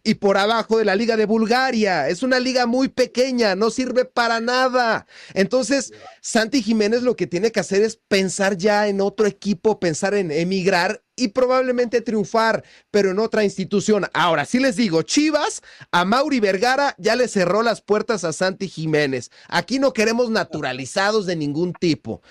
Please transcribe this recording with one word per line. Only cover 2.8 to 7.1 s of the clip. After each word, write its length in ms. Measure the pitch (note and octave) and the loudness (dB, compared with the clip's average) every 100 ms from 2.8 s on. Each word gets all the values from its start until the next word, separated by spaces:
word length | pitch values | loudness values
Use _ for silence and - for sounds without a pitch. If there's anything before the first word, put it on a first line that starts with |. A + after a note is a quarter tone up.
| C4+ | 0
pequeña, 680 | - B3 - C4+ B3 G#3+ F#3 | 0 -2 0 0 2 0 2
no 140 | A3+ | 0
sirve 340 | A3 B3+ A#3 | 0 -2 0
para 380 | B3+ - A#3 A3+ | -2 0 0 0
nada. 640 | A3+ B3+ C4 B3+ A#3 G3+ - - - - | 0 0 2 2 0 0 -4 -20 -8 -2
Entonces, 560 | G3 - A#3 C4+ - - - - | 0 0 0 -2 -2 -12 -20 -18
Santi 440 | - A3+ A3 C#4 | -4 -2 0 0
Jiménez 400 | G3+ A3 G#3 A#3+ | 0 0 2 0
lo 120 | B3 | 0